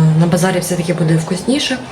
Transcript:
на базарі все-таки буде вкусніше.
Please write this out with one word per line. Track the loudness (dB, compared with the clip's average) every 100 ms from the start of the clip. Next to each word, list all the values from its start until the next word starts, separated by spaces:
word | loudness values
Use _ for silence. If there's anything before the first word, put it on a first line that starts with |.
| 4 4
на | 2
базарі | 2 2 0
все-таки | -2 -2 -2
буде | -2 0 0
вкусніше. | 0 -4 -2 -2 -2 -6 -8